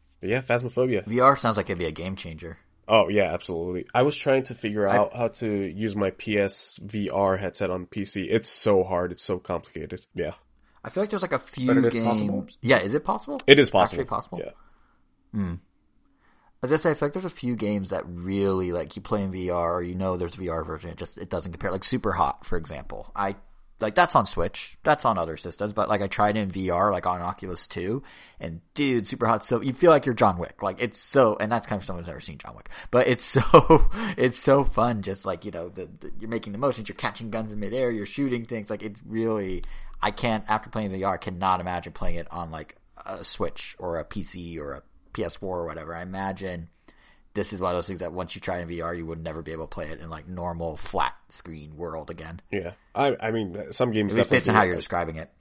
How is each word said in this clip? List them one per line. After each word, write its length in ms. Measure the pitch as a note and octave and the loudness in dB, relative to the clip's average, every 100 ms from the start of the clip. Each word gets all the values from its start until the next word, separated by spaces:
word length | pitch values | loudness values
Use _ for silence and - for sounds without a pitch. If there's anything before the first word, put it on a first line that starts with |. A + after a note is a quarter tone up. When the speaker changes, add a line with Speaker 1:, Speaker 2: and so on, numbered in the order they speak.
| _ _ | _ _
Speaker 1:
But 80 | F#2 | -2
yeah, 120 | A#2+ | -2
Phasmophobia. 640 | B2+ A#2+ B2 B2 B2+ G#2 G2+ | 0 0 0 0 0 0 0
Speaker 2:
V 120 | A#2 | 4
R 160 | B2+ C#3 | 6 6
sounds 220 | A#2 G#2+ | 2 0
like 80 | G2 | -2
it'd 100 | F2+ | -2
be 60 | E2 | -4
a 60 | |
game 240 | D#2 F2+ F#2+ | -4 -8 -8
changer. 440 | F2 D#2+ E2+ E2 _ _ - | -10 -12 -14 -16 _ _ 4
Speaker 1:
Oh, 220 | A2 F2 | 6 6
yeah, 240 | G#2 F2+ | 4 2
absolutely. 540 | E2+ - E2+ F2+ F2+ - | 0 -4 -4 -4 -6 -2
I 100 | B2+ | 2
was 120 | C#3 D3 | 2 2
trying 280 | - C3+ | 2 2
to 100 | - B2 | 2 -6
figure 320 | A2 G#2 G2+ | -4 0 4
Speaker 2:
I 80 | G2+ | 4
Speaker 1:
out 180 | G2+ B2 | 2 0
how 140 | A#2 | -2
to 180 | - A2+ | -2 -2
use 460 | G#2 G2 F2+ A2 G2+ | 0 -2 -2 -4 0
my 160 | G2 | -2
P 260 | - - G#2 | -2 -2 2
S 400 | G2 - - - | 2 0 -4 -6
V 260 | G2+ G#2+ G2+ | -8 -4 -2
R 280 | F2 G2 F#2+ | 2 2 2
headset 340 | F#2+ - F#2+ | -2 -4 -2
on 160 | F#2 F2+ | -2 -6
P 180 | G#2+ G2 | -6 -6
C. 180 | G2+ F2+ | -6 0
It's 220 | A2+ - | 0 2
so 340 | - A2 G2 | 2 4 4
hard. 280 | F#2 F2+ F2+ | 4 0 -2
It's 120 | F2 | -2
so 160 | - F2+ | -4 -4
complicated. 680 | - F2 - E2 D2+ - - | -4 -6 -6 -12 -10 -12 -12
Yeah. 200 | E2+ D#2 - _ _ _ _ | -6 -6 -6 _ _ _ _
Speaker 2:
I 60 | A2+ | -8
feel 100 | F#3 | -4
like 80 | G#3 | -2
there's, 140 | G3+ | -2
like, 100 | F3+ | -2
a 60 | C3 | -2
few 280 | - - B2+ | -4 -2 4
Speaker 3:
But 100 | C3+ | 6
it 80 | A#2 | 6
is 80 | |
Speaker 2:
games. 120 | A#2 A2+ | 4 2
Speaker 3:
possible? 400 | A2 G#2 G2+ - - | 2 0 -2 -6 -6
Speaker 2:
Yeah, 180 | A#2+ A#2+ | 4 4
is 140 | G2 | 4
it 100 | C#3+ | -2
possible? 380 | - G#3+ - C#4 - | -2 -4 -6 -4 8
Speaker 1:
It 100 | C#3+ | 8
is 120 | B2+ | 8
possible. 300 | - F2+ - | 4 4 2
Speaker 2:
Actually 80 | C3+ | -4
possible? 300 | - - F2 - | -6 -6 -10 -12
Speaker 1:
Yeah. 60 | - _ _ _ _ _ _ _ | -14 _ _ _ _ _ _ _
Speaker 2:
Hmm. 200 | G#2+ F#2 E2+ - _ _ _ _ _ _ _ _ _ | -6 -6 -6 -14 _ _ _ _ _ _ _ _ _
I 60 | B2+ | 0
just 160 | D#3 | 2
say, 80 | E3+ | 2
I 20 | |
feel 140 | D3 D3 | 2 -2
like 60 | |
there's 120 | F#3 F#3 | -2 -8
a 40 | |
few 260 | - B2 A#2 | -6 -4 -2
games 320 | G#2 G#2 F#2+ | 0 -2 -2
that 140 | E2 - | -6 -6
really, 640 | F2 F2+ G2 G2 F#2+ F2+ | -8 -4 0 2 2 0
like, 240 | E2+ D#2+ G2+ | -2 -4 -10
you 60 | |
play 200 | - G#2+ | -4 -2
in 80 | G2 | -2
V 180 | F#2 F2+ | -4 -2
R, 260 | F2 E2+ F2 | 0 0 0
or 80 | |
you 120 | F2 F2+ | -2 -2
know 200 | F#2+ F2+ | -2 0
there's 200 | F2 F#2 | -4 -6
a 20 | |
V 100 | F2+ | -6
R 140 | E2 | -4
version, 260 | D#2+ D#2+ E2 | -6 -8 -10
it 60 | D#2+ | -12
just, 200 | F2 - | -12 -12
it 120 | F2 | -8
doesn't 220 | F2 F2+ | -6 -6
compare. 200 | E2 G2 | -6 -6
Like 120 | F#2+ | -4
Super 300 | - B2 G#2 | -2 -2 0
Hot, 320 | F2+ D2+ - - | 2 0 0 -2
for 120 | F2+ | -2
example. 540 | D#2+ C#2+ - - - - | -2 -10 -10 -12 -10 -4
I, 180 | G2 G2+ - - - - | -4 -4 -14 -20 -20 -6
like, 140 | A2 G2+ | 0 4
that's 200 | - C3 | 4 4
on 100 | G2+ | 2
Switch, 520 | - F2 - - - | 0 -2 -4 -12 -4
that's 220 | - D3 | 2 2
on 140 | B2 G2 | 2 0
other 180 | E2 D#2+ | -2 -6
systems, 380 | F2+ - G#2 | -10 -6 -4
but, 160 | G#2 - | 0 2
like, 120 | G#2 | 2
I 60 | G2 | 0
tried 300 | - G#2 G#2+ | 2 2 2
in 100 | G2 | -2
V 200 | F#2+ F#2 | -2 0
R, 240 | F2 G#2 | 2 2
like, 120 | F#2 F2+ | 2 0
on 140 | F2+ | -2
Oculus 460 | F2 - F#2 E2+ - | -4 -6 -8 -6 -6
two, 340 | - F#2 B2+ - - - - | -4 -2 -4 -6 -18 -20 -12
and 220 | E2+ E2 - - | -10 -10 -10 -2
dude, 300 | C#3+ A#2+ F#2+ | 2 2 -2
Super 200 | - A2+ | -2 0
Hot's 180 | A2 - | 0 0
so, 140 | A#2+ | -2
you 120 | C3+ | -2
feel 180 | A#2+ F3 | 4 8
like 140 | D3+ C#3 | 8 4
you're 100 | A2+ | 4
John 220 | A2 F2 | 4 4
Wick. 260 | E2+ - | -4 -4
Like, 180 | G2+ G2 | -6 -2
it's 160 | A#2 - | -4 -4
so, 360 | - C#3 A#2 G#2 | 2 6 6 6
and 140 | G#2+ | 0
that's 160 | A#2 - | -2 -2
kind 140 | G#2 | -6
of 40 | - | -4
someone 160 | F2+ | -8
who's 60 | F2 | -10
never 140 | C#2 | -12
seen 160 | - C#2+ | -12 -14
John 180 | - A1 | -16 -16
Wick, 140 | - - - | -14 -14 0
but 160 | A#2+ - | 4 4
it's 180 | B2 - | 2 2
<laughs> 0 | |
so, 640 | C3 - E3 - D#3+ - G#3+ A3 F3+ | 2 10 10 12 10 10 8 0 2
it's 220 | B2+ - | 0 2
so 240 | - C#3 | 4 6
fun. 380 | C3+ - A#2+ A2 | 6 4 2 0
Just, 240 | G2 F#2+ G2 | -4 -6 -6
like, 180 | E2+ | -6
you 80 | G2 | -8
know, 160 | E2 F2 | -10 -10
the, 220 | F#2+ E2 - | -10 -12 -12
the, 120 | - - | -8 -6
you're 80 | G#2+ | -4
making 240 | A2+ - | -6 -6
the 60 | G2+ | -2
motions, 280 | C3+ A#2 G#2 | -2 -2 -6
you're 80 | - | -6
catching 340 | A2+ - A2+ | -6 -6 -8
guns 220 | A2 G#2+ | -6 -6
in 80 | G#2 | -6
midair, 320 | G2+ B2 B2+ | -4 -2 -2
you're 140 | A2+ G2+ | -2 -6
shooting 400 | - C#3 B2 A2 | -4 -2 -2 -4
things. 240 | A#2 G#2 | -8 -6
Like, 140 | G#2 | -6
it's 180 | G#2+ G2+ G#2 | -6 -10 -8
really, 580 | A2 A2+ A2 F#2+ F2 - - - - | -2 0 0 -2 -4 -6 -8 -10 -4
I 100 | G#2+ | -2
can't, 340 | - A#2+ A2 G#2 | 0 -2 -2 0
after 220 | G#2+ - | -4 -2
playing 220 | A2+ G#2 | -6 -4
V 120 | F#2+ | -2
R, 120 | F#2+ F2+ | -2 -2
I 20 | |
cannot 420 | - F2+ F#2+ F#2 | -6 -2 0 2
imagine 320 | F2+ F2 E2+ | 0 -4 -6
playing 240 | - F2 E2+ | 0 2 2
it 120 | E2 | -2
on, 200 | E2+ E2+ | -8 -8
like, 260 | D#2+ D2+ - _ - - | -10 -14 -18 _ -20 -12
a 160 | F#2+ | -10
Switch 540 | - - E2+ - - - | -8 -4 -4 -4 -12 -10
or 180 | F#2 E2 | -6 -4
a 60 | D2+ | -6
P 180 | G#2 | -8
C 340 | - F#2 E2+ E2 | -8 -8 -10 -10
or 160 | C#2+ C2+ | -10 -12
a 80 | - - _ | -16 -20 _
P 120 | - | -8
S 120 | F2 - | -6 -6
four 240 | G2 F2+ | -6 -4
or 60 | E2 | -6
whatever. 260 | D#2+ D#2 E2+ | -8 -10 -10
I 60 | |
imagine 680 | F2+ F#2+ G2 F#2+ F#2+ F2 E2 _ - _ _ _ _ - | -8 -6 -6 -6 -8 -8 -12 _ -20 _ _ _ _ -6
this 180 | F#2+ | -4
is 60 | G2+ | -2
one 80 | F2+ | -2
of 60 | F2 | 0
those 80 | E2+ | -2
things 140 | F2+ | -6
that 120 | F2 | -8
once 200 | F2 F2 | -6 -8
you 80 | - | -8
try 160 | - F2 | -6 -6
in 60 | E2+ | -6
V 140 | E2+ | -6
R, 140 | E2 F2 | -6 -6
you 100 | E2 | -8
would 160 | D#2+ | -8
never 200 | D#2+ D#2 | -8 -8
be 80 | D2+ | -10
able 140 | D#2+ D#2 | -10 -10
to 20 | |
play 200 | - D#2 | -10 -10
it 100 | D#2+ | -10
in, 100 | E2 | -12
like, 180 | D#2 E2 | -14 -12
normal 480 | F2+ F2 E2 E2 D#2 | -8 -6 -4 -6 -6
flat 380 | - F#2+ C2+ - _ | -6 0 0 -2 _
screen 460 | - - D#2+ D2+ D#2 | -16 -14 -14 -16 -10
world 320 | E2+ D#2+ D2+ | -8 -8 -10
again. 320 | E2 D#2+ F2 - | -12 -12 -14 -8
Speaker 1:
Yeah. 200 | G2+ F2 - _ - | -6 -6 -12 _ 0
I, 200 | C#3 - | 0 0
I 80 | A2+ | -2
mean, 420 | A2+ G2 F2 - | -2 -4 -6 -6
some 200 | - B2 | 0 2
games 220 | A2 G#2 A2 | 2 2 2
Speaker 2:
At 40 | |
least 80 | - | 4
based 180 | C3 A#2 | 4 4
on 40 | |
Speaker 1:
definitely 20 | A2 | 4
Speaker 2:
how 60 | |
Speaker 1:
do. 40 | F#2+ | 4
Speaker 2:
you're 60 | E2+ | 2
describing 380 | - F2 E2 D#2+ | -2 -2 -2 -6
it. 120 | D#2 _ | -12 _